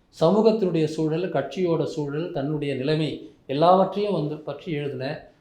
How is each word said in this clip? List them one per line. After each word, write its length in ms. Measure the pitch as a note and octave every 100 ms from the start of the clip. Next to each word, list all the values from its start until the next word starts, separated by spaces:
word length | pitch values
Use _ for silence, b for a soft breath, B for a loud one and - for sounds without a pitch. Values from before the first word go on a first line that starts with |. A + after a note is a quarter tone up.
| _ -
சமூகத்தினுடைய 640 | E3 G#3 A3 A3 F#3 D#3+
சூழல், 460 | D3+ E3 D#3 D#3+ F#3+
கட்சியோட 520 | C#3+ - F#3 F3 D#3
சூழல், 500 | C#3+ - C#3+ D3 F3
தன்னுடைய 420 | C#3+ C3+ D3+ C#3+
நிலைமை 560 | B2+ C3+ D#3 D3+ - - - -
எல்லாவற்றையும் 640 | C#3 E3+ F#3+ F#3+ G3+ G#3
வந்து 240 | F3 D3 D3+
பற்றி 360 | - C#3 F#3+
எழுதின 540 | D3 C#3+ B2+ C3 D#3 - _